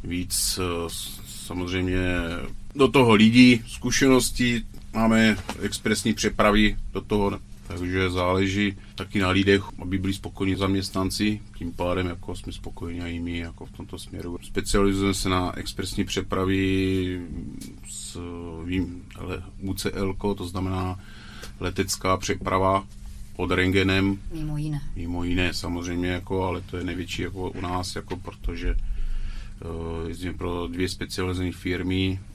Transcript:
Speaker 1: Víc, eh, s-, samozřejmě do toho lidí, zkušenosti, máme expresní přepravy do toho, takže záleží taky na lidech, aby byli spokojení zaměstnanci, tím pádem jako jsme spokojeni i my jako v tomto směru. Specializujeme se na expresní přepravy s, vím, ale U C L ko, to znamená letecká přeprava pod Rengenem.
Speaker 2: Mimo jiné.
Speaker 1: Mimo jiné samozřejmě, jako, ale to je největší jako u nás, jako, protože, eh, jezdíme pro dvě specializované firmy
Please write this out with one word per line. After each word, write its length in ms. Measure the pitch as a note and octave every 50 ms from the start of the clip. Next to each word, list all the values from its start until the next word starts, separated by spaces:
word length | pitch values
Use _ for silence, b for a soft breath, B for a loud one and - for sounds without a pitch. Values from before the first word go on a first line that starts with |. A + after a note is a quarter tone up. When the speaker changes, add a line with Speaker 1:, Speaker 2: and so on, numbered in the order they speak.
| -
Speaker 1:
Víc, 520 | F2 F2 F2+ F#2 F2+ - - - - - F#2+
eh, 280 | F#2 F2 E2+ E2+ E2+ E2
s-, 300 | - - - - - - - - - - -
samozřejmě 520 | - F2 F2+ F2+ F2 F#2 F#2 F#2 F#2 F2+ F#2 F#2 F2+ F2+ F2 E2+ E2 E2+ - C2+ - - - - - -
do 140 | D3 C3+ A#2+
toho 260 | A2 C#3+ B2+ A#2 A2
lidí, 480 | G#2 A2 A2 A#2 B2 B2+ B2 B2 A2+ A2+
zkušenosti, 960 | - - - - B2 A#2+ - C#3 C3+ C3 B2+ A#2+ - - - B2+ A#2+ A#2+ A2+ - - - - - - -
máme 420 | A2+ A2+ A2+ A2+ A2 A2 A2 G#2 F#2+ - - - -
expresní 520 | F#2+ G#2 - - - A2 G#2+ - - A2+ G#2+
přepravy 600 | - - G#2 - - G#2+ G#2 G2+ G#2+ G#2+ G#2 G#2 - - -
do 80 | - G2
toho, 380 | - - G#2+ G#2 G2+ G2+ G2 G2+ - - - - -
takže 440 | - F#2 F2+ F2+ F2+ F#2 F#2+ F#2+ F#2
záleží 680 | F2 F#2 F2+ F2+ F#2 F#2+ G2 G2 F#2 G#2 G#2 G2+ G2 B B B B
taky 240 | - F#2 F#2+ - G#2
na 120 | F#2+ F2+
lidech, 320 | F#2 G2 G2 G2 G2 F#2+ F#2+ - - -
aby 160 | F2+ F2+ F#2 F#2+
byli 160 | F#2+ G2 G2
spokojení 420 | - - - - - G2 F#2+ F#2+
zaměstnanci, 840 | F#2 G2 G2 G2 G2 F#2 - - F#2 F#2+ F#2+ - - G#2 G#2 G#2 G#2 - - - -
tím 140 | F2+ E2+
pádem 340 | F2 - F2 F2+ F2+ F#2 F2+
jako 300 | F2+ F2 F2+ - - -
jsme 160 | - - F#2+
spokojeni 580 | - - - - - - - E2+ E2+ E2+ F2 E2+ E2+
i 40 | E2+
my 180 | E2+ F2 E2+ E2+
jako 280 | E2+ E2+ E2 - F2
v 40 | -
tomto 280 | - - E2+ - - E2
směru. 400 | - - - F#2 F2 F2 F2 F2
Specializujeme 720 | - - - G2 F2+ - - G#2 G2+ G2 G2 G2 G2 G2 G2
se 140 | - - F#2+
na 280 | F#2 F#2 F2+ F2 - -
expresní 460 | - - - - F#2+ - - G#2 F#2+
přepravy 1160 | F#2+ - G2 F#2 - F#2+ F#2+ F#2+ F#2+ F#2+ F#2+ F#2+ F#2+ F#2+ F#2+ F#2+ F#2+ F#2+ F#2+ F#2 F2+ F2+ F2+ F2 E2 D2+ - - - - - - - - - - -
s, 280 | - - - - - F2 F2 F2 F2 F2 F2 E2+ E2 D#2+ E2
vím, 380 | F2 F#2 F#2+ F2 F2 F2 F2 D#2+ - - E2
ale 240 | F2 F2 F2+ - - - - -
U 140 | G2 F#2+ F#2
C 160 | F2+ - G2
L 240 | - F#2 G2+ F#2+ F#2+
ko, 200 | - - G2+ G2+
to 120 | F#2+ F#2 F2
znamená 500 | F2+ F#2 F#2 F#2 F#2+ F#2 F2+ F#2 F2+ B B B B B B B B B B B B -
letecká 560 | F2 F2+ F2 - F#2+ G2 - - - F#2+ F#2+
přeprava 680 | F#2 - - G2+ G2 G2 G2 F#2 F#2+ F#2+ F#2+ G2 G2 - - - - - - - - - - -
pod 140 | - F2+ F2
Rengenem. 680 | F2+ F2+ F#2 F#2 F#2 G2 F#2+ F#2+ F#2+ F#2+ F#2+ G2 G2 G2 - - E3
Speaker 2:
Mimo 220 | D#3+ D#3 D3+ D3+
jiné. 240 | D3 D3+ D#3 D3+ C#3+ C#3 - -
Speaker 1:
Mimo 280 | F2+ E2+ E2+ F2 F2 F2
jiné 300 | F2 F2 F2+ F#2 F2 -
samozřejmě, 540 | - F#2+ F2+ F2 F2 F2 F2+ F2 F2 F2+ F2+
jako, 360 | F2+ F2+ F2+ - G2 F#2+ F#2
ale 160 | F#2 F2 F2
to 160 | F2+ - -
je 80 | F2+ F2+
největší 380 | F2+ E2 F2+ F2 - - -
jako 280 | F2 F2 F2+ F#2+ F#2 F2
u 100 | - F#2
nás, 360 | F#2 F2 F2+ F2+ F2+ - -
jako, 200 | - - - F#2
protože, 580 | F2+ - G2+ - - - - E2+ E2+ F2 F2+ F2 - B B B B B B B B B B B B B B B -
eh, 460 | - E2 E2 E2 E2 E2 E2 E2 E2 E2+
jezdíme 240 | E2+ E2+ F2+ F2+ E2+
pro 320 | E2+ F2+ F2 F2 F2 F2
dvě 220 | E2+ E2+ F2+ F#2 F2+
specializované 640 | - - F2+ F2 - - F#2 F#2 F2+ F2+ F#2 F2
firmy 680 | E2+ F2 - F2+ F2+ F2 F2+ F2+ F#2 F#2 F#2+ F#2+ F#2 F#2+ - -